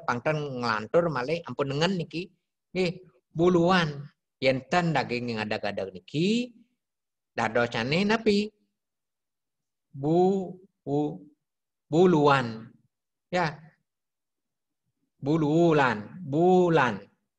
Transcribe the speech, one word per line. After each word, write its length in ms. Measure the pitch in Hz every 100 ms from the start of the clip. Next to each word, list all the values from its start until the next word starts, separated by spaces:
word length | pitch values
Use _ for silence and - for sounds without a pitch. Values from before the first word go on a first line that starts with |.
pangten 580 | 147 120 156 156 147 127
ngelantur 480 | 120 107 107 170 170
malih 320 | 131 127 165 147
ampun 220 | 120 135
nengen 260 | 139 175 185
niki. 320 | 151 160 185 _ _ _ _ 180
Nggih, 320 | 180 180 - _ _
buluan. 720 | 156 175 180 170 185 156 143 143 _ _ -
Yen 240 | 131 131 -
ten 240 | 175 170
daging 480 | 143 110 120 120 110
ngadag-adag 560 | 107 110 104 101 95 92
niki, 560 | - 143 185 233 247 - _ _ _ _ _ _ _
dadosane 720 | - 113 120 117 120 120 165
napi? 480 | 202 220 220 202 214 - _ _ _ _ _ _ _ _ _ _ _ _ _ 139
Bu-, 640 | 143 170 185 196 175 - - _
bu-, 400 | 139 143 151 - - _ _ _ _ _ -
buluan. 800 | 151 185 160 143 139 120 110 120 _ _ _ _ _ _
Ya. 240 | 180 160 160 - _ _ _ _ _ _ _ _ _ _ _ _ _ _ _
Bululan, 960 | 135 160 147 160 170 151 131 107 104 -
bulan. 800 | 147 147 180 185 175 160 123 101 - _ _